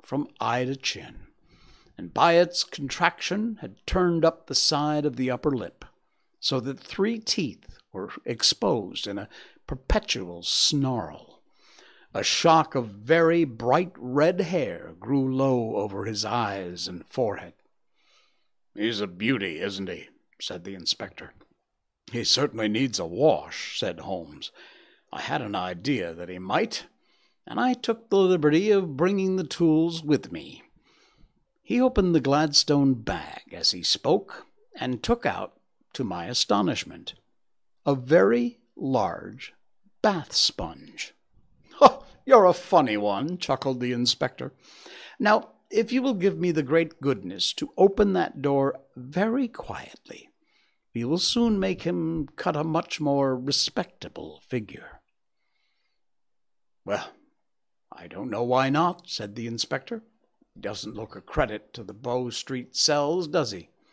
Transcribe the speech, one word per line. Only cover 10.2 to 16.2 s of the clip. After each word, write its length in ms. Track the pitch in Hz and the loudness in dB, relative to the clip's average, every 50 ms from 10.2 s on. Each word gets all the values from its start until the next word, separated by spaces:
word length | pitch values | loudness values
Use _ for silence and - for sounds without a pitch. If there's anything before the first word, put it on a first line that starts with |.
| 95 87 87 85 - | -6 -10 -12 -10 -6
snarl. 960 | - - - - - 156 143 139 131 131 113 87 76 - - - - - _ _ _ _ _ _ - - - - - _ _ - _ - | -2 0 2 2 2 2 2 0 0 0 -2 -4 -8 -10 -16 -20 -20 -20 _ _ _ _ _ _ -20 -20 -20 -20 -20 _ _ -16 _ -6
A 100 | - - | -2 0
shock 520 | - - - - 165 160 160 151 - - | 0 0 4 6 6 6 6 6 2 -2
of 120 | 139 120 | -4 -4
very 580 | 107 98 104 107 123 160 170 165 165 170 170 165 | -4 -10 -6 2 4 4 6 6 4 4 4 2
bright 480 | 139 117 113 113 123 131 165 185 175 - | 0 -2 -4 2 2 4 2 2 -2 -8
red 440 | - 117 123 127 143 151 170 190 180 | -12 -8 -2 2 4 4 4 4 2
hair 540 | 190 156 180 170 131 98 85 85 - - - - | -2 -2 0 -2 -2 -4 -6 -10 -12 -16 -18 -12
grew 340 | - 113 139 139 135 131 131 | -4 0 0 2 2 2 0
low 420 | 131 135 135 127 123 117 110 110 | 2 2 4 2 2 0 0 -2
over 300 | 101 104 104 98 101 98 | -2 -2 -2 -4 -6 -6
his 180 | 110 110 101 | -6 -4 -4